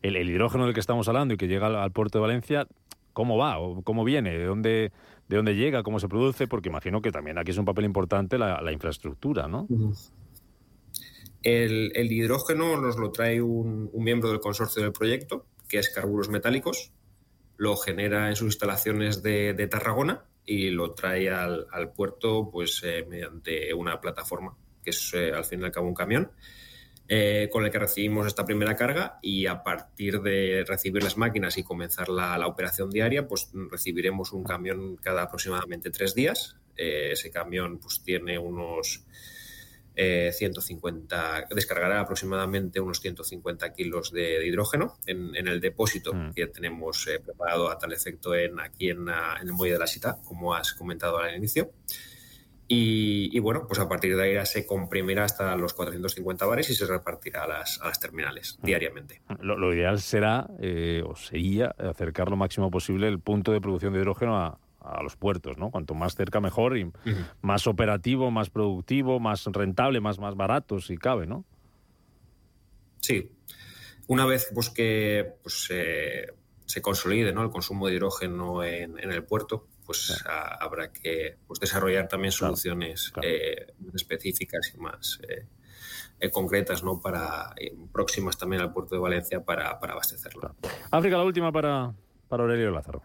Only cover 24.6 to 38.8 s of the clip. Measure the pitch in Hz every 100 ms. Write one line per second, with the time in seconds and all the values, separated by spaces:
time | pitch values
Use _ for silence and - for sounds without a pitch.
24.6 | - - - 82 - 90 85 76 82 90
25.6 | 90 87 87 87 90 123 190 - - -
26.6 | - - - - - 107 104 104 104 113
27.6 | 104 107 101 - 104 107 104 98 95 104
28.6 | 107 110 120 151 190 - 98 98 92 90
29.6 | 92 87 - - 101 101 98 98 95 95
30.6 | 92 95 98 95 101 107 117 110 92 90
31.6 | 90 87 87 - 90 92 90 87 90 87
32.6 | 90 - 98 101 113 139 139 95 - 95
33.6 | 90 87 - 85 90 98 92 98 90 90
34.6 | 92 95 95 90 98 90 90 87 95 90
35.6 | 90 87 90 - 98 117 143 220 - -
36.6 | _ - 82 76 71 76 82 87 87 90
37.6 | 90 85 - - - 90 87 87 87 87
38.6 | 85 82